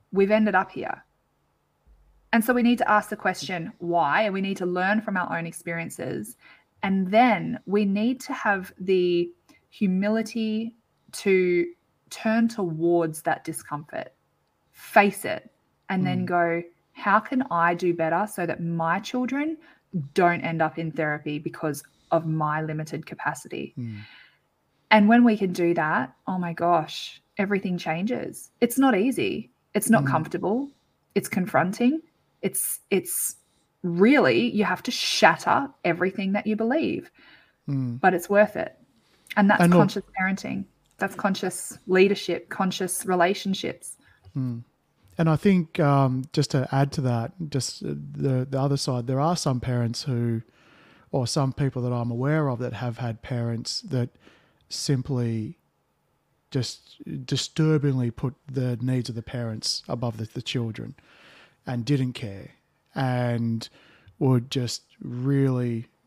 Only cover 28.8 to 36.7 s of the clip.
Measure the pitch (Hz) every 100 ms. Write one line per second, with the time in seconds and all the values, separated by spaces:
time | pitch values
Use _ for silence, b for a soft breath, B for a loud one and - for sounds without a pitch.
28.8 | 269 196 247 226 101 - - _ _ 214
29.8 | - 220 139 156 160 175 170 233 277 _
30.8 | _ _ _ - - 202 180 135 175 202
31.8 | 240 320 - _ _ _ 190 - - -
32.8 | _ 190 175 - - - _ _ _ _
33.8 | 180 170 214 285 170 - 240 208 185 180
34.8 | - - - - 190 165 - 233 277 -
35.8 | - 170 185 190 190 202 214 214 226